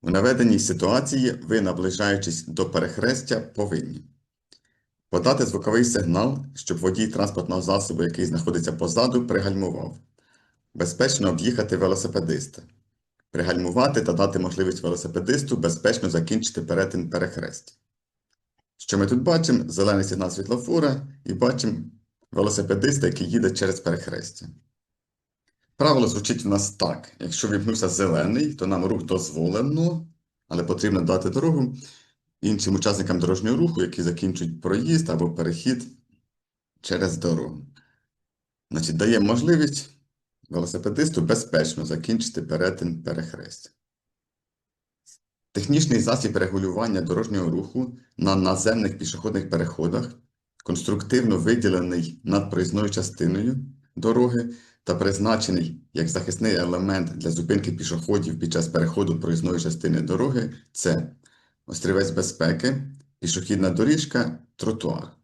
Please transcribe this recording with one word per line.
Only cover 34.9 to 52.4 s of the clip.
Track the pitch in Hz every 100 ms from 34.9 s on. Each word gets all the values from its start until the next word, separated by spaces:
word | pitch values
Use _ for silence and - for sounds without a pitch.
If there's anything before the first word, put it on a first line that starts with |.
| 165 165
або | 87 87
перехід | 82 82 - - 262 - - _ _ _ _ _ _ _ _
через | - 90 92 82
дорогу. | 87 82 65 78 - - _ _ _ _ _ _ _ _ _
Значить, | 78 80 80
даємо | 104 113 101
можливість | 120 151 165 147 - - _ _ _ _ _ _
велосипедисту | 82 85 87 101 107 160 160
безпечно | 82 80 - 80 78 - 78
закінчити | 80 80 113 113 -
перетин | 80 82 90 92 90 82
перехрестя. | 82 82 82 - - - - _ _ _ _ _ _ _ _ _ _ _ _ _ _ - _ _ _
Технічний | - 101 143 165 120
засіб | 107 117 110 -
регулювання | 95 98 95 92 117 98
дорожнього | 82 87 113 101 87
руху | 85 98 127 127 120 _ -
на | 92 95
наземних | 92 92 110 113 101 95
пішохідних | 85 80 110 95 82
переходах, | 85 82 - 82 98 - - _ _ _ _
конструктивно | - 87 - 104 - 127 117 95
виділений | 82 117 101 92 90 87 82 80
над | 76 98